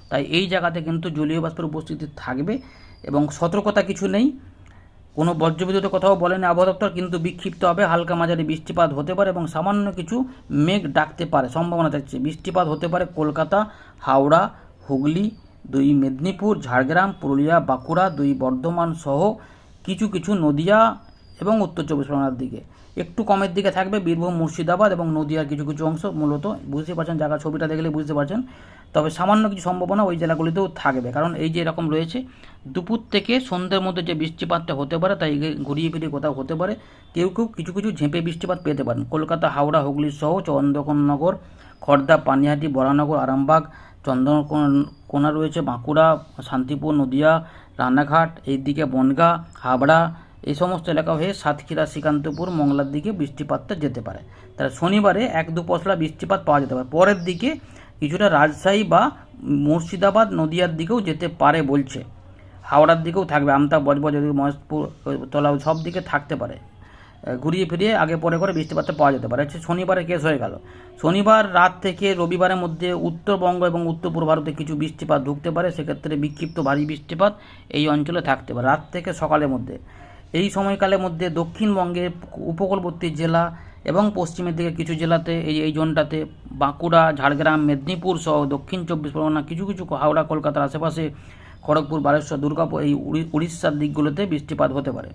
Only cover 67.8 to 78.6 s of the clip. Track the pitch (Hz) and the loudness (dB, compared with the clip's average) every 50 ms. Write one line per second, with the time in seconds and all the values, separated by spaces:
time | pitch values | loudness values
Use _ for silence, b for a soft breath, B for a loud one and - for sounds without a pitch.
67.8 | 196 214 226 190 160 156 165 160 160 170 165 165 185 196 180 160 156 - - 156 | 0 2 2 2 2 2 0 0 0 0 0 2 0 0 0 -2 -4 -2 -2 -4
68.8 | 147 - 165 147 151 143 139 123 113 113 120 131 147 143 - 165 - - 170 180 | -2 -2 0 4 4 4 4 2 -2 -2 -2 -2 -2 -2 -4 -10 -4 -4 -2 -2
69.8 | 185 180 185 180 170 160 180 165 143 160 151 131 113 98 90 82 B B B B | 0 0 0 0 0 -2 -2 0 0 0 0 0 -2 -6 -8 -10 B B B B
70.8 | B B B - - 156 180 202 202 214 220 220 214 196 180 175 175 180 175 - | B B B -2 0 0 2 4 6 6 6 6 6 4 4 4 4 4 4 0
71.8 | - 196 175 - 202 196 190 175 170 170 180 175 185 180 185 180 175 170 160 160 | -4 -4 -4 0 0 0 2 2 0 0 2 2 2 2 2 0 -2 -4 -4 -4
72.8 | 175 180 180 175 175 175 160 165 - 208 202 185 185 175 180 180 175 175 170 170 | -4 -2 -2 -2 -2 -4 -4 -4 -2 -2 0 2 2 0 2 2 2 0 0 0
73.8 | 170 165 160 165 180 175 160 165 160 156 160 160 151 160 147 - 151 151 156 147 | -2 -2 -4 -2 -4 -4 -2 0 2 2 2 2 0 -4 -6 -6 -6 -6 -4 -4
74.8 | 156 156 156 - - 160 151 - 131 139 143 147 - 170 156 170 180 180 165 165 | -4 -6 -6 -10 -2 0 0 0 0 -2 -6 -4 -4 -4 -2 0 -2 -2 -2 -4
75.8 | 143 156 143 139 - 151 156 143 147 151 147 - 165 160 - 170 147 135 139 143 | -6 -6 -8 -8 -6 -6 -4 -2 -4 -4 -4 -6 -10 -8 -6 -4 -2 0 0 0
76.8 | 147 151 156 147 - - 170 160 196 208 208 B B B B B B B - 147 | -2 -4 -6 -10 -10 -10 -2 0 0 0 0 B B B B B B B -2 0
77.8 | 147 156 147 147 147 156 170 175 - 139 135 131 - - 120 120 | 2 2 2 0 0 0 -2 -2 0 0 -2 -2 -2 -6 -6 0